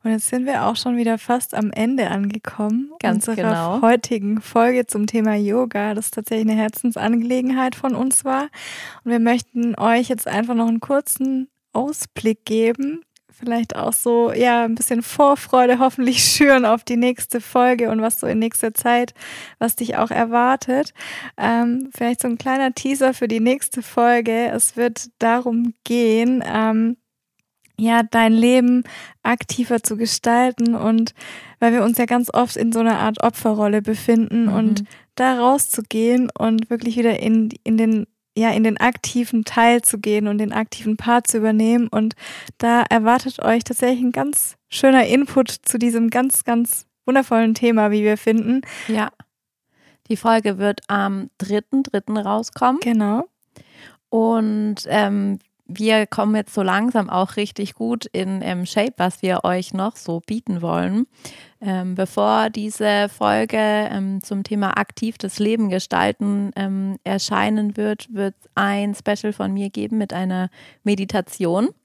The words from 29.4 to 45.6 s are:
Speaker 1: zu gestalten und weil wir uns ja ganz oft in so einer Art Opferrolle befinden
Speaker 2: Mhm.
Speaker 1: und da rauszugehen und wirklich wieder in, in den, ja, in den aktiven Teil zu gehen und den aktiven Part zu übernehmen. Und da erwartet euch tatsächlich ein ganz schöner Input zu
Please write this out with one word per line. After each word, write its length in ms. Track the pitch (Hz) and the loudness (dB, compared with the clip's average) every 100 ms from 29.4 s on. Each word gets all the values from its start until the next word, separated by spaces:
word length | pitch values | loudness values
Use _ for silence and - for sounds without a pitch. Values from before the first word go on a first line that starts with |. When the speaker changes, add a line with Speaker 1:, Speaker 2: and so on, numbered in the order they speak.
| - - 240 233 | -4 -6 -2 -2
Speaker 1:
zu 140 | - 214 | -2 -4
gestalten 800 | 226 - 233 240 254 240 233 | -2 0 2 4 2 2 0
und 400 | 233 220 226 226 _ - - - _ | 2 2 2 0 _ -20 -18 -20 _
weil 120 | 233 | 2
wir 100 | 240 | 4
uns 140 | 214 240 | 2 2
ja 80 | |
ganz 240 | 233 247 247 | 0 0 0
oft 280 | - 240 - | 0 0 0
in 140 | 233 | -2
so 80 | 226 | 2
einer 180 | 226 220 | 2 2
Art 240 | 220 220 | 0 0
Opferrolle 580 | 233 - 226 214 208 208 | -2 0 -2 2 2 2
befinden 680 | 208 220 - 226 220 226 226 | 0 -2 2 2 2 2 2
Speaker 2:
Mhm. 40 | |
Speaker 1:
und 320 | 196 220 202 208 - _ | 2 2 0 -4 -16 _
da 240 | - 254 247 | 0 0 4
rauszugehen 880 | 247 277 - - 214 220 226 247 247 - | 4 2 0 -4 -4 0 2 4 2 0
und 300 | 226 226 220 | 0 2 0
wirklich 300 | 233 240 226 | -4 -2 2
wieder 200 | 233 208 | 2 2
in, 280 | 220 226 220 - | 2 2 2 -4
in 140 | - 226 | 0 2
den, 280 | 220 220 - _ _ - | 2 0 -4 _ _ 0
ja, 140 | 226 | 0
in 140 | 214 | 2
den 120 | 220 208 | 2 2
aktiven 680 | 240 247 - 240 233 226 214 | 0 0 -6 -4 -2 -2 0
Teil 340 | - 233 240 | 4 6 6
zu 180 | - 208 | 2 -2
gehen 300 | 214 208 208 | 0 0 0
und 80 | 208 | -2
den 160 | 208 | -2
aktiven 460 | 214 220 - 214 220 | -4 -6 -6 -4 -2
Part 280 | 240 240 233 | 2 2 2
zu 120 | 226 | 0
übernehmen. 500 | 220 214 220 240 226 | 2 2 4 2 2
Und 280 | 220 220 - - - - - | 0 -2 -4 -16 -16 -18 -2
da 240 | 233 240 | 2 2
erwartet 580 | - 226 220 254 262 - | 4 4 4 2 0 -2
euch 220 | - 233 | 0 2
tatsächlich 380 | - 240 247 254 | 0 0 0 2
ein 80 | 247 | 0
ganz 440 | 247 277 294 - - _ | -2 -2 -2 -4 -8 _
schöner 380 | - 269 262 220 | 2 6 6 6
Input 420 | 254 277 269 254 | 2 2 0 0
zu 280 | - | -2